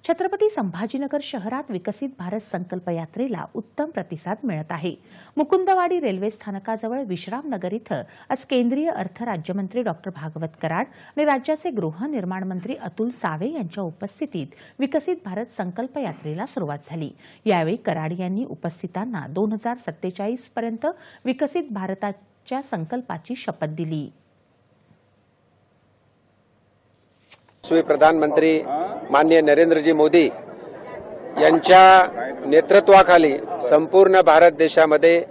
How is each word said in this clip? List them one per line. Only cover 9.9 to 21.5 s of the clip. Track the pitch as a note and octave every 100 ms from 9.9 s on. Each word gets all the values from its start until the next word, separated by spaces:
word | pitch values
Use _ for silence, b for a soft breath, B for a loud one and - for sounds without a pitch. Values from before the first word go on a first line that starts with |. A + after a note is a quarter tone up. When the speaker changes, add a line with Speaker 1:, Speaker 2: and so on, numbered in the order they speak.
| D#3+ F#3+ D#3+
Speaker 1:
भागवत | D#3 D#3 D#3+ _
कराड | D#3+ E3 C4 b b -
आणि | D4+
राज्याचे | C4+ - D#4 F4
गृहनिर्माण | A#3 D#3+ E3 C4 C#4 F3+ F#3
मंत्री | F#3 F#3 F3 -
अतुल | F3+ - A3+
सावे | B3 F#3+ D#3 G#3+
यांच्या | D#4+ F3 G3+
उपस्थितीत | F3+ D#3+ G3+ - D4 F3 C#3 _ b -
विकसित | C4+ D4+ D4 F4 -
भारत | F#3 A#3 -
संकल्प | F3+ F3+ C4 D4
यात्रेला | A#3 D#3+ D#3 D#3+ B3
सुरुवात | - D#3 C#3+ -
झाली. | E3 D3 - b b G#3+
यावेळी | F3+ D#3+ A3+
कराड | - D#3+ D#3 F3
यांनी | F3+ F#3+ C4+
उपस्थितांना | - E3+ E3 F3+ F3+ A#3 G3+ B2
दोन | E3 G#3+
हजार | G#3+ A#3 A#3+ -
सत्तेचाळीस | D#3+ F#3 F#3 G3+ B3 -
पर्यंत | - A#3 A3+ D4 E4+ b b B3
विकसित | C4 D4